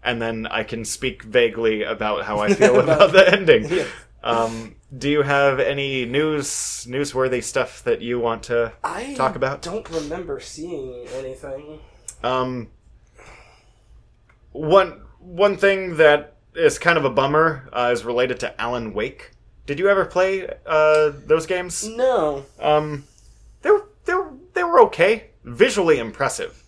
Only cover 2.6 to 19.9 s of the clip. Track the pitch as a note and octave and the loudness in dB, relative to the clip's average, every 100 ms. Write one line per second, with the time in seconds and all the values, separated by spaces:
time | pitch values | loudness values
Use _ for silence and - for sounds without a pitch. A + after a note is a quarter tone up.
2.6 | - - B2 D#3 G3 F3+ F#3 G3 F3+ B2 | 4 4 4 6 6 8 6 6 4 4
3.6 | G#2+ F3+ - - - _ A#2 A#2 A2+ A2+ | 4 -2 -4 -10 -20 _ -4 -2 -2 -6
4.6 | A2+ - _ C3 C#3 D3 C#3 C#3 C#3 C3 | -14 -20 _ -8 -2 0 2 4 4 2
5.6 | C3+ C#3 C#3 C3+ A#2+ C3 D#3 D3+ C3+ - | 0 0 -4 -4 -2 0 0 -2 -4 -6
6.6 | - - A#2+ B2+ C#3+ C3 C3 B2+ A#2+ - | -8 -10 -8 -6 -4 -2 -2 -2 -4 -4
7.6 | B2 - - A#2 A#2 B2 A#2 A2+ - A#2+ | -4 -6 -4 -4 -2 -4 -2 -4 -4 -2
8.6 | A2+ - - - B3+ C4+ - F3+ C3 C#3+ | -2 -4 -8 -8 -10 -2 -2 0 -4 -6
9.6 | E3+ G3+ G#3+ E3 D3 E3+ - C3+ - - | -8 -10 -8 -8 -8 -10 -10 -12 -12 -16
10.6 | E3 D#3+ C3 B2 A#2+ C3 C3 C3 C#3+ C3+ | -12 -12 -12 -14 -14 -12 -12 -14 -14 -14
11.6 | D3+ D#3 - _ - - A#2+ B2+ B2+ B2+ | -14 -20 -20 _ -20 -8 -4 -2 -4 -6
12.6 | A2+ _ _ - _ _ - - - _ | -12 _ _ -20 _ _ -20 -20 -20 _
13.6 | _ _ _ - _ _ _ _ _ C3+ | _ _ _ -20 _ _ _ _ _ -8
14.6 | D3+ F#3+ F#3 - - - F3+ F3 G3+ F#3+ | 4 4 4 -4 -20 -20 -18 0 0 4
15.6 | G3 G3 F#3+ D#3+ D#3 D3 - _ _ - | 2 2 -4 4 6 6 0 _ _ 0
16.6 | F3 - E3+ E3 C#3 A#2+ C3+ D3+ D#3+ C#3+ | 2 2 2 2 2 0 0 2 2 0
17.6 | - - B2 A#2+ A2 A#2+ B2+ A#2+ A#2+ - | -10 -2 0 0 -2 -2 -2 -2 -8 -6
18.6 | A#2 B2 A2+ G2+ A#2+ - - _ _ _ | -6 -6 -6 -6 -6 -8 -20 _ _ _
19.6 | - C#3+ F#3+ | -10 -2 2